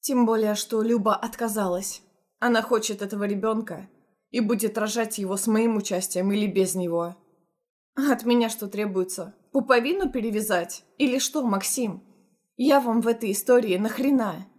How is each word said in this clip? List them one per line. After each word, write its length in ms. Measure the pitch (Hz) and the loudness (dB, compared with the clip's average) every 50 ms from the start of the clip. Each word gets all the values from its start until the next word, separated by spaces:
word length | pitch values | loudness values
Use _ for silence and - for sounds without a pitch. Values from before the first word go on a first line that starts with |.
Тем 260 | - - 277 247 240 | -4 -2 2 2 2
более, 280 | 220 226 220 220 214 208 | 2 2 2 2 0 0
что 280 | 208 - - - 220 214 | -2 -4 -4 -2 -2 0
Люба 340 | 226 233 233 202 220 202 | 2 0 2 2 0 0
отказалась. 840 | - - 226 226 - 233 226 202 220 208 185 175 180 196 - - - _ _ _ _ _ _ _ _ | 0 -2 -8 -6 -4 -6 -4 -2 -2 -2 -2 -2 -4 -4 -6 -12 -12 _ _ _ _ _ _ _ _
Она 220 | - 240 240 226 220 | 0 2 2 2 2
хочет 380 | 226 254 220 220 - 214 196 | 2 0 0 0 -2 -6 -6
этого 240 | 202 196 214 208 202 | -6 -8 -4 -4 -2
ребёнка 640 | 202 202 202 190 220 220 220 220 214 175 - 190 - _ _ _ _ _ _ _ _ | -2 -2 -2 0 -2 -2 -2 -4 -6 -10 -12 -14 -18 _ _ _ _ _ _ _ _
и 100 | - 233 | -2 0
будет 360 | 233 208 240 202 220 214 214 | 0 2 2 0 0 -2 0
рожать 400 | 226 214 214 214 233 226 220 220 | -2 -4 -2 -2 -2 -2 -4 -4
его 200 | - 202 185 196 | -6 -4 -4 -4
с 100 | 196 196 | -2 0
моим 300 | 233 214 220 226 233 226 | 0 2 2 2 2 2
участием 540 | 214 202 - 196 175 185 - - 180 185 196 | 0 -2 -2 -4 -4 -4 -4 -4 -2 0 0
или 160 | 202 208 208 | 0 0 0
без 280 | 208 175 196 190 185 - | 0 2 2 2 2 0
него. 420 | 185 180 175 170 170 170 175 175 _ _ _ _ _ _ _ _ _ _ _ _ _ _ _ _ | -4 -2 -2 -2 -2 -2 -4 -8 _ _ _ _ _ _ _ _ _ _ _ _ _ _ _ _
А 160 | - 269 285 262 | -2 2 2 2
от 120 | 220 226 | 2 2
меня 260 | 233 240 240 233 226 | 2 4 4 4 2
что 180 | 220 - 214 196 | -2 -6 -8 -8
требуется? 680 | 196 202 214 208 190 190 185 185 - - 175 180 - _ _ _ _ | -4 -4 -4 -2 0 -2 -2 -2 -4 -10 -10 -12 -12 _ _ _ _
Пуповину 580 | 277 - - 262 240 233 277 349 392 381 294 | -2 2 4 4 4 4 2 0 0 -2 -2
перевязать? 760 | - 262 214 233 208 214 214 214 214 175 170 175 - - _ _ _ _ | -2 -2 -2 -2 -2 -2 -2 0 0 0 0 -2 -8 -16 _ _ _ _
Или 200 | 277 262 247 262 | 0 2 2 2
что, 240 | 262 - - 302 269 | -2 -2 -2 -2 0
Максим? 600 | 240 202 196 190 - - - 247 214 170 180 - _ _ _ _ _ _ _ _ _ _ | 0 0 0 0 -2 -2 -2 -2 -4 -4 -8 -12 _ _ _ _ _ _ _ _ _ _
Я 240 | _ 247 277 277 277 | _ 2 4 4 4
вам 200 | 254 240 220 226 | 4 4 2 2
в 80 | 208 226 | 2 2
этой 240 | 233 226 - 185 202 | 0 0 0 -2 -2
истории 460 | 208 - - 247 247 240 220 180 180 | -2 2 6 6 6 6 4 0 0
нахрена? 680 | 208 220 220 - - 277 285 262 226 202 165 170 190 - _ | 0 -2 -2 0 0 2 2 2 2 0 -4 -8 -12 -16 _